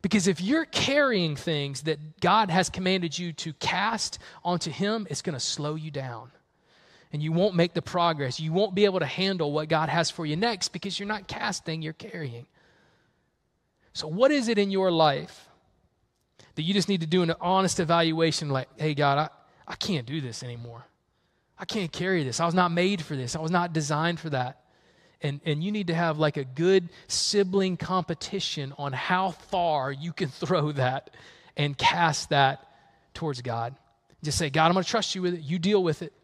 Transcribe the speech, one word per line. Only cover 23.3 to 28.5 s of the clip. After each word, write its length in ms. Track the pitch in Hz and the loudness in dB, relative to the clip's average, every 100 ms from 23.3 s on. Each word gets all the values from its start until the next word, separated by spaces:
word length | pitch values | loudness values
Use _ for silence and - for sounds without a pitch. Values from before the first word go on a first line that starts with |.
| 160 | -4
I 40 | |
was 120 | 160 | 0
not 220 | 180 175 | 0 2
designed 460 | 160 147 151 165 170 | -2 0 0 0 -2
for 100 | 160 | -4
that." 320 | 139 123 - _ _ _ _ _ _ | -4 -4 -8 _ _ _ _ _ _
And, 220 | 147 143 - | -6 -4 -2
and 180 | 151 | -2
you 80 | 185 | -2
need 160 | 214 185 | -2 -2
to 80 | 165 | 0
have, 240 | 170 151 | 0 2
like, 180 | 156 147 | 2 0
a 60 | |
good 460 | 131 127 175 190 175 - - | -8 0 4 4 2 -14 -6
sibling 680 | - - 208 190 196 190 175 | -4 0 2 2 2 2 -2
competition 960 | - 185 170 165 - 202 - | -2 -2 -2 -6 -6 -6 -4